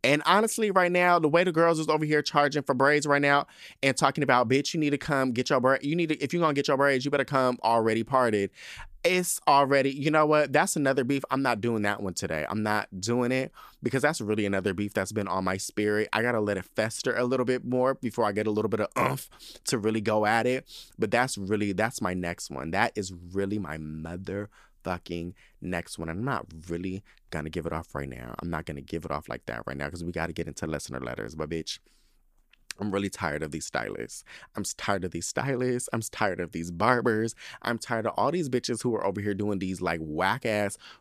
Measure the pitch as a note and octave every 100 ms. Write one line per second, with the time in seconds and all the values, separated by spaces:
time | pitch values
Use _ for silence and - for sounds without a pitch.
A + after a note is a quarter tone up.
0 | B2 D3 D3+ F#3+ A3 - A3 F#3+ F3+ F3+
1 | F3+ F3 D3+ E3 F3+ D#3+ E3+ D#3+ D#3 D3+
2 | D3+ D3+ D3 D3 D3 D3 C3 B2+ C3+ D3
3 | D3 C#3+ C#3+ C#3+ C#3 - - - C3+ B2+
4 | D3+ C#3 C3 B2 A#2 C3+ C#3 E3+ D3+ C#3
5 | - C#3 C3 A#2+ B2 C#3 B2+ C3+ C#3+ E3
6 | E3 C3+ C#3 F3 E3 C#3+ C#3+ C3+ C#3+ C3
7 | C3+ C#3+ C3 C#3 B2+ B2 A2 A#2 A2+ A2+
8 | A2 C3+ B2 G#2+ G2 - - - - -
9 | E3+ F3+ F3+ - - C#3 C#3 C#3 C3+ C3+
10 | D#3 D#3 D3+ D3+ C#3+ C#3 F#3 - C#3 C3+
11 | B2 C#3 - C3 C3+ A2+ A#2 A2+ G#2 G#2
12 | G2+ F2 F2+ D#2+ D2+ G#2+ G#2+ G#2+ - F#2+
13 | G2 A#2+ B2 C3 C3 - - _ A#2+ C3
14 | D3 D#3+ G#2 G#2+ G2+ G2 F#2+ F#2 G2+ -
15 | F#2+ G#2+ G2 F#2 F#2 F#2+ - - G#2 G#2+
16 | G#2+ A2 A#2+ A#2 G#2 G2 F2+ - A2 -
17 | C3+ A#2+ B2 B2+ B2 B2+ B2 B2+ B2+ C3
18 | A#2+ A2 G#2+ G2+ G#2+ G#2+ G#2+ G#2 G#2 -
19 | A#2+ C3+ - - - - - B2+ G#2 A2
20 | G#2 G#2+ G#2 A2+ B2 B2+ - - - -
21 | G#2+ A#2 B2+ - G2 G#2+ G#2 F#2 A2 -
22 | G2 F#2 F2 F2 - C#2 D#2 F#2 A#2 -
23 | F#2 F2+ F2 F#2+ G2 G#2 E2+ D#2 D#2 D#2
24 | D#2+ F2 F#2+ G2 G#2 _ _ _ - F2
25 | - F2 E2+ - _ _ F2+ F2 - -
26 | E2 E2 B2+ A#2 - D#2+ E2 E2+ F#2 F#2+
27 | - _ _ D#2+ D2+ F2 D#2+ D#2 - -
28 | C#2 B1 A#1+ - E2+ D#2+ D#2 D2 C2+ E2
29 | D#2 C#2+ - B1 - A#1 - C#2 C#2+ E2+
30 | E2+ E2+ E2 E2 D#2+ C#2+ D#2+ D2+ - C2
31 | B1 A#1+ G#1+ D#2 D#2 E2 D#2 - _ _
32 | _ _ _ _ _ _ _ - G2+ G2
33 | G2 - F2 D2 D#2 D2+ - - A1 G1+
34 | A1+ - - - - - G2+ - - G2+
35 | F2 E2+ - - C3 B2+ B2+ B2 - A#2
36 | A2 - G#2+ F#2 F2 E2 E2+ E2+ A2 B2
37 | A#2+ G#2+ A2+ - - - - A#2 - A#2
38 | A2 - A#2 F3 D3 B2 - A#2 B2 A2
39 | G2 G2 G#2 G2+ G#2 G2+ F#2 F2+ F2 E2+
40 | D#2+ D2+ F#2 A#2+ A#2+ G#2 G2+ - - -